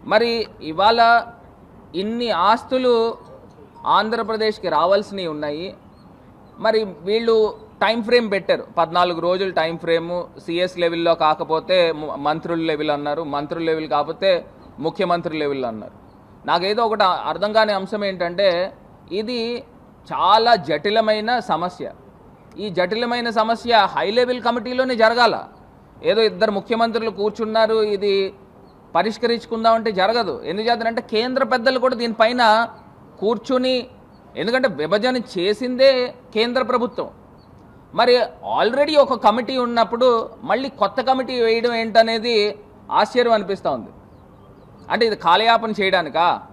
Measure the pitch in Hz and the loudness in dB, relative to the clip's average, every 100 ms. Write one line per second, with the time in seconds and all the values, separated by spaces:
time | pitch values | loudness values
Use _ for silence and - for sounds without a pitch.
0 | - 208 233 233 208 - 147 160 202 233 | 0 0 2 -2 -6 -10 -10 0 2 6
1 | 233 233 - - - - - - - 165 | 6 4 2 -16 -20 -20 -20 -20 -10 -6
2 | 202 233 240 170 190 233 - 262 254 233 | -4 -4 -2 0 2 2 0 -2 2 2
3 | 226 - - - - - - - - 170 | 0 -4 -16 -20 -20 -20 -20 -10 0 2
4 | 214 220 220 220 220 208 180 156 170 202 | 2 -4 -4 -2 -2 -2 -2 2 4 2
5 | 208 196 175 151 151 147 185 - - - | 0 -8 -8 -6 -6 -6 -10 -14 -20 -20
6 | - - - - - - 214 220 208 165 | -20 -20 -20 -20 -20 -4 0 0 -2 -8
7 | 175 220 233 226 214 - - - 202 233 | -4 -2 2 2 2 -2 -18 -4 -2 0
8 | 220 247 226 196 - 160 - - 160 175 | 2 2 2 -4 0 -2 -2 -2 0 2
9 | 180 165 170 185 190 170 160 165 170 165 | 0 0 -2 -2 -2 -2 -2 -4 -2 -2
10 | 165 175 170 - - 170 180 180 170 170 | -2 -8 -8 -14 -8 -4 -4 0 -2 0
11 | 170 165 156 151 151 160 143 185 165 151 | 0 2 2 0 -2 -4 2 2 2 0
12 | 151 143 147 160 160 165 165 151 156 147 | -6 -4 -2 -4 -4 -4 -2 -2 -2 -2
13 | 147 147 160 143 151 165 165 160 156 147 | -2 -4 -4 -6 -6 -4 -2 -2 -2 -2
14 | 147 160 196 175 - - - - 156 165 | -2 -2 0 0 -2 -20 -20 -8 -8 -4
15 | 185 170 170 156 147 139 123 110 104 - | -2 0 -2 -4 -4 -4 -6 -8 -14 -20
16 | - - - - 131 170 185 214 233 214 | -20 -20 -20 -14 -2 0 0 0 0 2
17 | 190 160 117 165 202 214 214 196 190 208 | 2 2 -4 -4 2 2 2 0 -4 -4
18 | 202 185 175 175 196 170 185 - - - | -4 -4 -4 2 2 2 -4 -8 -20 -20
19 | - 190 220 247 226 240 - - - - | -8 -6 -4 -4 -4 -6 -10 -20 -20 -20
20 | - 143 170 214 233 226 147 147 202 220 | -10 0 4 6 6 2 2 -2 0 0
21 | 220 214 214 180 160 160 180 - 127 - | 2 0 0 -4 -2 -2 -2 -8 -14 -14
22 | - - - - - - 208 175 180 220 | -20 -20 -20 -20 -20 -12 -6 -2 -2 -2
23 | 240 240 240 226 220 226 233 226 190 143 | -2 -2 -2 0 0 -2 2 4 4 0
24 | 170 233 254 247 240 233 220 254 262 240 | 0 0 0 0 -2 -2 -4 -2 -2 2
25 | 220 233 233 127 - - - - - - | 2 4 2 2 -8 -18 -20 -20 -20 -4
26 | 156 208 220 180 220 202 - 226 233 220 | 0 2 2 2 0 0 -4 0 0 0
27 | 226 185 208 208 220 220 220 220 214 202 | -4 -2 -4 -2 -2 0 2 2 0 0
28 | 202 196 190 - - - - - - 165 | 0 0 -2 -6 -20 -20 -20 -20 -4 -2
29 | 202 214 240 233 - 226 226 226 226 190 | 0 -2 -2 -2 -4 0 2 2 0 0
30 | 190 233 196 123 - 185 220 233 226 233 | 0 0 -2 -4 -6 -4 -2 0 -2 -4
31 | - 214 247 254 262 254 233 262 254 240 | -4 -2 -2 -2 0 0 0 0 0 -2
32 | 233 220 226 247 226 214 226 - - - | -4 2 2 4 4 4 0 -8 -20 -20
33 | - - 196 226 220 254 254 254 - - | -20 -4 -2 -2 0 0 2 -2 -4 -18
34 | - - - - 180 254 254 147 156 202 | -20 -20 -14 -6 -2 0 0 -2 -2 0
35 | 247 254 - 190 180 214 254 247 269 262 | 0 -2 -4 -4 -2 -2 -4 4 4 4
36 | 247 - - 214 240 247 254 247 240 - | -2 -8 -8 -2 0 0 0 -2 -2 -6
37 | 147 - - - - - - - - 180 | -10 -12 -20 -20 -20 -20 -20 -20 -10 0
38 | 247 247 220 - 196 214 196 262 294 302 | 4 4 2 -6 -6 0 0 2 2 4
39 | 277 240 220 220 233 262 240 233 226 233 | 2 4 2 2 -2 -4 -2 0 0 2
40 | 254 233 226 - 143 220 269 - 196 - | 2 2 -2 -12 -4 -2 -2 -2 -2 -2
41 | 247 262 254 254 226 226 240 233 226 214 | 0 0 0 0 0 2 0 -2 -2 2
42 | 226 226 233 226 208 196 - - - 147 | 2 0 0 0 0 -4 -18 -20 -4 0
43 | 214 247 240 220 190 190 170 131 98 - | 2 2 2 2 0 -4 -4 -4 -8 -20
44 | - - - - - - - - - 190 | -20 -20 -20 -20 -20 -20 -20 -20 -6 0
45 | 233 202 170 180 220 226 - 208 190 185 | 0 0 2 4 4 2 0 -2 0 0
46 | 160 147 170 113 - | 0 2 2 0 -4